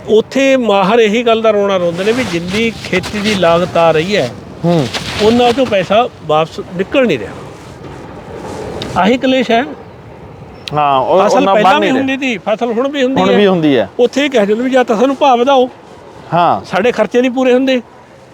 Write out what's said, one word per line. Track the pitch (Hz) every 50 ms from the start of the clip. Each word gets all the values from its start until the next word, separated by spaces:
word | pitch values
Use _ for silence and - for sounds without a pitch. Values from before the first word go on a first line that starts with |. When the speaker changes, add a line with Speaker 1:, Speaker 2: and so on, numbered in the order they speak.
| -
Speaker 1:
ਉੱਥੇ | - 214 220 233 - - 262 269 269 269
ਮਾਹਰ | 262 240 214 202 196 190 180 226 240
ਇਹੀ | 226 208 202 240 240
ਗੱਲ | 233 226 226
ਦਾ | 220 220
ਰੋਣਾ | 208 202 202 196 196
ਰੋਂਦੇ | 185 175 170 170 170 190
ਨੇ | 214
ਵੀ | 233 254 247
ਜਿੰਨੀ | 196 170 170 170 180 185 214 233 226 214 - -
ਖੇਤੀ | - 185 180 - - - 208
ਦੀ | 196 220 214
ਲਾਗਤ | 190 170 165 170 170 180 - -
ਆ | 170 170 165
ਰਹੀ | 160 156 160 190 208
ਹੈ, | 185 135 120 113 - - - - - -
Speaker 2:
ਹੂੰ। | 170 175 160 135 107 - - - - - -
Speaker 1:
ਉਹਨਾਂ | 202 214 233 240 240 240 233
ਚੋਂ | 277 262
ਪੈਸਾ | 226 208 196 175 - 196 220 247 - - - -
ਵਾਪਸ | 151 151 156 165 160 - -
ਨਿਕਲ | 185 - 185 175 190 - - 285 -
ਨਹੀਂ | 220 156 117
ਰਿਹਾ। | 98 90 - - - - - - - - - - - - - - - - - - - - - - - - - - - - - - - - -
ਆਹੀ | 170 180 202 247
ਕਲੇਸ਼ | 254 277 262 262 262 240 -
ਹੈ। | 226 226 277 302 254 - - - - - - - - - - - - - - - - - - - 139
Speaker 2:
ਹਾਂ, | 151 147 143 139 131
ਉਹ | 127 110 156 185 196
Speaker 1:
ਫਸਲ | 214 175
Speaker 2:
ਉਹਨਾਂ | 262 277 196 -
Speaker 1:
ਪਹਿਲਾਂ | 214 - 247 277
Speaker 2:
ਬਣ | 302
Speaker 1:
ਵੀ | - -
Speaker 2:
ਨਹੀਂ | 269
Speaker 1:
ਹੁੰਦੀ | 262 269 262 269
Speaker 2:
ਰਿਹਾ। | 262 269 262 233
Speaker 1:
ਸੀ, |
ਫਸਲ | 180 - 196 220 208 240 240
ਹੁਣ | 214 226 262
ਵੀ | 277 294 285 254
ਹੁੰਦੀ | 254 269 185
Speaker 2:
ਹੁਣ | 185 196
Speaker 1:
ਹੈ। | 196
Speaker 2:
ਵੀ | 190 208
ਹੁੰਦੀ | 190 190 175 156 151 135
ਹੈ। | 117 101 95 - -
Speaker 1:
ਉੱਥੇ | 247 233 - 262 285
ਇਹ | 294
ਕਹਿ | 269 233 202
ਦਿੰਦੇ | 196 214 226 254
ਵੀ | 262
ਜਾਂ | 262 254 247
ਤਾਂ | 247 233
ਸਾਨੂੰ | 190 240 277 269
ਭਾਅ | 262 302 277 247
ਵਧਾਓ, | 233 240 277 277 262 247 247 - - - - - - - - - - - - 156
Speaker 2:
ਹਾਂ। | 170 175 156 120 98 101
Speaker 1:
ਸਾਡੇ | - - 190 202 247
ਖਰਚੇ | - - 214 208 - 240
ਨਹੀਂ | 254 262
ਪੂਰੇ | 240 262 254 254 247
ਹੁੰਦੇ। | 254 269 262 262 247 - - - - - - - - - -